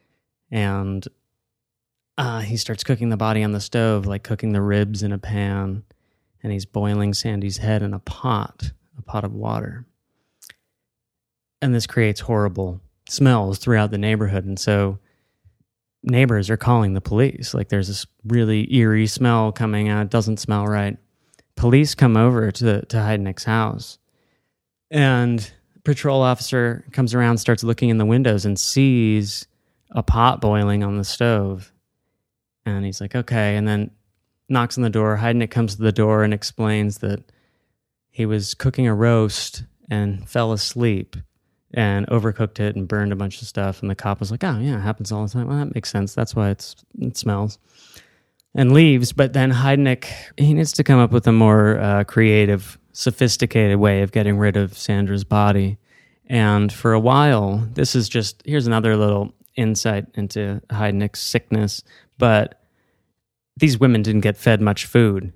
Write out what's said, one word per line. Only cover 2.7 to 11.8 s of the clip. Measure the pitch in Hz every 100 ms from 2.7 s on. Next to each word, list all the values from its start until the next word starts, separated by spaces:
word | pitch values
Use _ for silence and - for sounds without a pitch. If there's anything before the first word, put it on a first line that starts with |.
| 110
cooking | - 117 117
the | 107
body | 110 110
on | 107
the | 104
stove, | - 117 113 104 98
like | 101
cooking | - 110 110
the | 101
ribs | 101 101 104 104
in | 104
a | 98
pan. | - 101 98 98 98 101 - _ _ _ _ _
And | 110
he's | 98 98
boiling | 107 104 104 101
Sandy's | 98 110 104 98 95
head | 107 107
in | 101
a | 98
pot, | - - 127 107 - - - - _ 131
a |
pot | - 107
of | 104
water. | 104 110 110 107 123 123 _ _ _ _ _ - - _ _ _ _ _ _ _ _ _ -
And | 139
this | 120